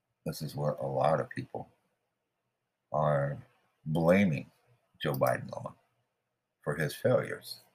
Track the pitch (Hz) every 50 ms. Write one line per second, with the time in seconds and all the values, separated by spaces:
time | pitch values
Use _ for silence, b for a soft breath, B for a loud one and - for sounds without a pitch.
0 | _ _ _ _ - 80 78 - 76 71 - 71 73 73 - - 67 69 67 65
1 | 69 76 80 - - - - - 127 - - - - - _ _ _ _ _ _
2 | _ _ _ _ _ _ _ _ _ _ _ _ _ _ _ _ _ _ - 73
3 | 76 76 73 - - 71 71 - - - _ _ _ _ _ _ - 78 78 82
4 | 82 85 92 98 101 87 73 62 64 - _ _ _ _ _ _ _ _ _ -
5 | - 76 69 65 67 62 - - - - - - - - - _ _ _ _ _
6 | _ _ _ _ _ _ _ _ _ _ _ _ - 78 73 80 76 - - -
7 | - 127 127 - - - - - - - - - _ _